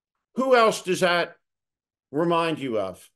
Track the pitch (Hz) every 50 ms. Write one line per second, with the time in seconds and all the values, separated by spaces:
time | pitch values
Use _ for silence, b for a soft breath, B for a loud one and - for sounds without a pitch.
0 | _ _ _ _ _ _ - - 262 269 254 240 226 214 180 - - 180 185 139
1 | 185 175 175 170 165 165 - _ _ _ _ _ _ _ _ _ _ _ _ _
2 | _ _ 131 147 170 170 170 165 170 165 156 123 135 135 113 107 98 95 90 -
3 | - _ _